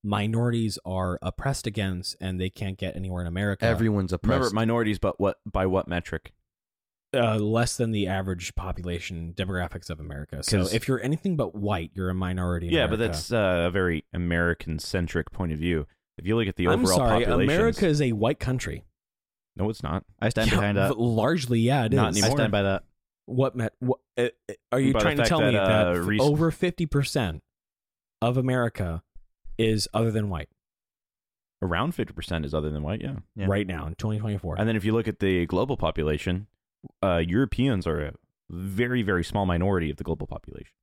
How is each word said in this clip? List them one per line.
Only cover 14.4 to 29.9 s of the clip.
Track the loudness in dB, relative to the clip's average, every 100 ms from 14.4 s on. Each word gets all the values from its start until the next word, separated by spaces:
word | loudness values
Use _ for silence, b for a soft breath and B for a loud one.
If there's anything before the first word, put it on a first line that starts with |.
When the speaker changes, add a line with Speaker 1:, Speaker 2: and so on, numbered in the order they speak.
| 2 0 -4 -6 -4 -2 0 -2 -4
Speaker 3:
point | -4 -4
of | -2
view. | 0 0 -2 _ _ -12
If | -2
you | 0
look | 0
at | 0
the | 2
Speaker 1:
I'm | 4
Speaker 3:
overall | 4 4
Speaker 1:
sorry, | 4 2
Speaker 3:
populations | 2 2 4 4
Speaker 1:
America | 2 2 2
is | 2
a | 2
white | 2 0 0
country. | -2 -2 -4 -8 -12 _ _ _ _ _ _ -4
Speaker 3:
No, | -2
it's | -2
not. | -4 -4 -6 -4
Speaker 4:
I | -2
stand | 2 2
Speaker 1:
Yeah, | 2
Speaker 4:
behind | 2 2
that. | 2
Speaker 1:
but | 2
largely, | 2 2 2 2 2 2
yeah, | 4 4 4
it |
Speaker 3:
Not | 4 2
Speaker 1:
is. | 2
Speaker 4:
I | 2
Speaker 3:
anymore. | 2
Speaker 4:
stand | 2
by | 2
that. | 2 0 -6 _ _ _ -6
Speaker 1:
What | 0 0 0
met-, | -6 _
what, | -2 -2 _ -2
uh, | -2 -2 -16
uh, | -16 _
are | 2
you | 4
Speaker 3:
By | 4
the |
Speaker 1:
trying | 2 2
to |
Speaker 3:
fact | 2
Speaker 1:
tell | 4
Speaker 3:
that, | 4
Speaker 1:
me |
that | 4 4 4 4
Speaker 3:
uh, | 2
Speaker 1:
f-, | 0
Speaker 3:
rec- | 2
Speaker 1:
over | 4 4 2
fifty | 2 -2 -2 -2
percent | 0 0 0 -2 -4 _ _ _ _ _ _ _ _
of | 0 2
America | 2 2 0 -2 -4 -4 _ -20 -20 _ -12 0
is | 2 2 0